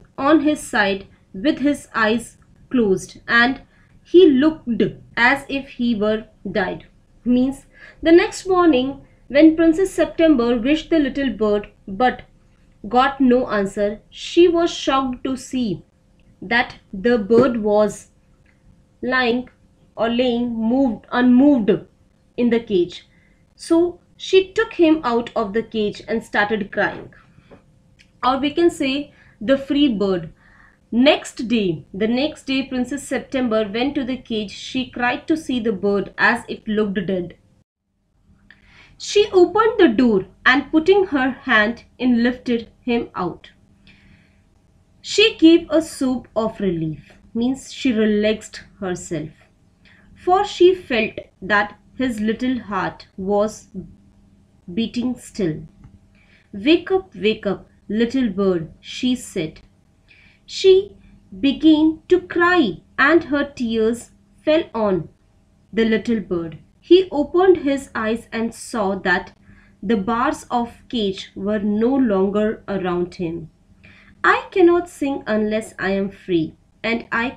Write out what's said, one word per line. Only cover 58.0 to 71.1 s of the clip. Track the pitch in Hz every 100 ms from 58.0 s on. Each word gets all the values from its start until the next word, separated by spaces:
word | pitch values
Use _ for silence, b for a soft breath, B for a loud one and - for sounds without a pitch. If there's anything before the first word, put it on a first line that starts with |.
| 233 269 240
bird," | 185 196 175 151 -
she | - - 254 247
said. | - 196 156 - - _ _ _ _ b b b -
She | - 381 381 403 - b b _ 190
began | 277 - 311 302 311 311 -
to | 359 359
cry, | 349 349 359 233 156 _ -
and | 277 330 247
her | 285 277 -
tears | 233 226 220 233 - _ _ _ -
fell | 311 311
on | 226 208 180 151 _ _ _ _ _ _
the | 220 226
little | 220 226 220
bird. | 180 175 165 151 - _
He | - 359 370
opened | 294 285 349 381 330
his | 277 277 -
eyes | 240 220 226 -
and | 220 226
saw | - - 240 190 196 190
that | 180 - - b b b b 190
the | 226
bars | 190 233 277 302 - 247
of | 233 - -
cage | 247 196